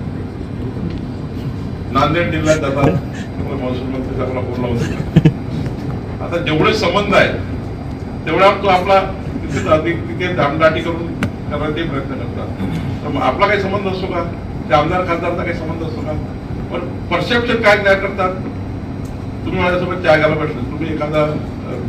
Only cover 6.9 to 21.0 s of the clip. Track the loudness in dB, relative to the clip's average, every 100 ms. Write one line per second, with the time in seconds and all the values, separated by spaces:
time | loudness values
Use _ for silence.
6.9 | 2 4 4 4 2 -4 -6 -6 -8 -8
7.9 | -8 -8 -6 -2 6 6 6 4 4 6
8.9 | 4 4 -4 -6 -6 -2 -2 2 4 4
9.9 | -2 -2 -2 -2 0 0 4 4 4 0
10.9 | -2 -4 -2 -4 -4 -6 -2 -2 -2 -2
11.9 | -2 -4 -4 -6 -6 -6 -4 -2 -2 -2
12.9 | -4 -2 0 0 2 2 2 2 0 0
13.9 | -2 -2 -2 -2 -6 -6 -6 2 4 4
14.9 | 2 0 0 0 -2 -2 -4 -4 -4 -4
15.9 | -4 -4 -4 -4 -8 -8 -6 -4 -6 -6
16.9 | -6 -2 -2 2 0 2 2 6 6 6
17.9 | 4 2 0 -2 -2 -6 -6 -6 -8 -8
18.9 | -8 -6 -6 -8 -6 -4 0 2 2 0
19.9 | 0 6 6 6 2 0 -2 -4 -4 -4
20.9 | -2